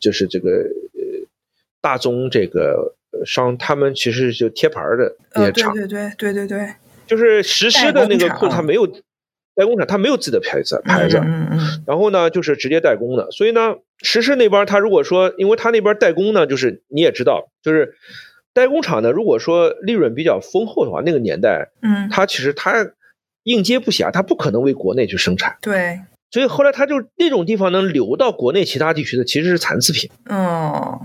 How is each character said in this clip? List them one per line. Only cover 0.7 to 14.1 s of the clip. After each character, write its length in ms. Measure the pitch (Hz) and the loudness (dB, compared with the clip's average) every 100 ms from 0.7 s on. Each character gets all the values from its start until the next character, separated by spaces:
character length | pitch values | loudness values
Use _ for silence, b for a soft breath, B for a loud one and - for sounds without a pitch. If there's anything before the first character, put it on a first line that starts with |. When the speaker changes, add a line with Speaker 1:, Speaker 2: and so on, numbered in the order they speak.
| - - - - - - _ _ _ _ _ | -8 -12 -10 -10 -10 -14 _ _ _ _ _
Speaker 1:
大 180 | 147 127 | -4 -2
宗 320 | 127 123 127 | -2 -2 -2
这 160 | 117 90 | -2 0
个， 480 | 87 73 - - - _ | 0 0 -2 -4 -10 _
呃， 140 | - - | -10 -6
商， 320 | - 123 123 | -2 -2 -2
他 180 | - 143 | -2 0
们 200 | 139 131 | 0 0
其 160 | 120 | -2
实 220 | 113 127 | 0 -2
就 160 | 113 113 | 0 -2
贴 180 | - 156 | 0 0
牌 140 | 85 | 0
儿 160 | 76 120 | -2 0
的 180 | 117 - _ | 0 -4 _
那 120 | 220 202 | 0 0
些 60 | |
厂。 180 | 190 - | 2 -2
Speaker 2:
呃， 160 | 214 196 | -2 -6
对， 0 | |
对， 240 | 208 208 202 | -8 -8 -6
对， 160 | 208 | -6
对， 140 | 202 202 | -4 -6
对， 100 | 202 | -6
对。 160 | 208 - _ _ - | -8 -12 _ _ -2
Speaker 1:
就 100 | 226 | 2
是 240 | 233 214 | 4 4
实 300 | 190 - 226 | 2 0 2
施 200 | 285 294 | 2 4
的 140 | 277 208 | 4 4
那 100 | 185 | 4
个 100 | 175 | 0
裤， 40 | |
Speaker 2:
代 60 | - | 0
工 100 | 180 | -2
厂。 80 | 170 | 0
Speaker 1:
它 40 | |
没 120 | 156 | 0
有， 140 | 208 190 - _ _ _ _ _ - | 0 0 -4 _ _ _ _ _ 0
代 100 | 208 | 2
工 120 | 220 | 2
厂， 80 | 147 | 0
它 100 | 196 | 0
没 100 | 247 | 0
有 80 | 262 | 0
自 100 | 143 | 0
己 60 | |
的 80 | 104 | -2
牌 220 | - 69 | -2 -4
子， 200 | - - - | -4 -4 0
牌 220 | 185 165 | 0 2
子。 80 | 160 | 2
Speaker 2:
嗯， 60 | 160 | 0
嗯， 220 | 160 156 | -2 -2
嗯， 80 | 160 | -2
嗯。 240 | 156 156 - | -2 -4 -4
Speaker 1:
然 120 | 156 | 0
后 120 | 208 | 2
呢， 200 | 190 165 | 2 2
就 120 | 180 | 0
是 140 | 156 139 | -2 -2
直 140 | 131 | 0
接 100 | 160 | 2
代 160 | 151 104 | 2 0
工 220 | 120 123 | -2 -2
的。 120 | - | -4
所 140 | - 214 | 0 2
以 60 | |
呢， 240 | 226 226 - _ _ | 2 0 -2 _ _
实 200 | - | -2